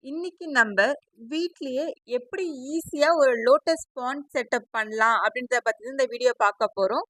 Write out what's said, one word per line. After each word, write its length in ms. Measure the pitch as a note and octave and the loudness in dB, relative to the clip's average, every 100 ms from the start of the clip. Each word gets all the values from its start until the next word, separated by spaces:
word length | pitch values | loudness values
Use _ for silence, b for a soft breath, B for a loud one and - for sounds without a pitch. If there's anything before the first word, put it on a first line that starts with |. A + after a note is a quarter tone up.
| C4 | -10
இன்னைக்கு 360 | D#4 F4+ F4 E4+ C4+ | -8 -8 _ -2 2
நம்ம 240 | A3 G3 A3 C#4+ _ _ A3+ | 2 2 2 0 _ _ -8
வீட்லயே 540 | D#4 F4 _ C#4 B3+ D#4+ - _ A#3+ | -4 -4 _ -6 -4 -4 -8 _ -8
எப்படி 260 | B3 - F4+ C#4 C4 | -6 -6 -6 -6 -6
ஈஸியா 340 | D#4+ - D4+ D4 E4+ | -6 -4 0 2 6
ஒரு 120 | C4+ A#3 A#3 | 4 4 4
லோட்டஸ் 360 | D4 E4 D#4+ - - | 4 4 -2 -4 -10
பாண்ட் 280 | B3 C#4 C#4+ C#4+ | -8 -8 -6 -6
செட்டப் 320 | A#3 B3 - A3+ | -2 -4 -2 -6
பண்ணலாம் 400 | G#3+ A3 A3 A3 | -4 2 2 4
அப்படின்றத 360 | G#3 A#3+ B3 B3 A#3 | 0 -2 -2 0 0
பத்தி 140 | G#3+ | -4
தான் 120 | A3+ C4+ | -8 -2
இந்த 100 | B3+ | -2
வீடியோ 200 | A#3+ B3 - | 2 0 4
பார்க்க 240 | G#3 - G#3+ - | 0 2 -4 0
போறோம். 280 | F#3+ B3 A#4 | 0 0 -6